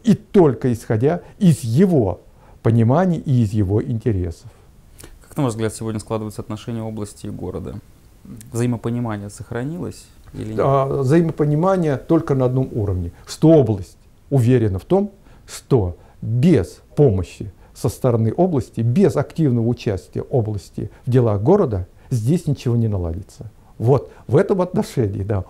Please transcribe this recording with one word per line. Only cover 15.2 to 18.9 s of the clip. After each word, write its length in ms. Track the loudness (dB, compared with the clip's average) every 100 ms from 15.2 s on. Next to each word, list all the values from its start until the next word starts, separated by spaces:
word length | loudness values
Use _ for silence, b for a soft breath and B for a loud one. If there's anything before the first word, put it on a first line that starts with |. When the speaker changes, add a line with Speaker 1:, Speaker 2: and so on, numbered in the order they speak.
| b b b
Speaker 1:
что 500 | -12 0 0 0 -6 b b
без 600 | -4 2 4 4 2 -8 _ 2
помощи 540 | 2 2 -4 -10 -14 -16 b
со 160 | -6 -6
стороны 440 | -2 0 2 0 2
области, 460 | 0 0 -4 -4
без 340 | 0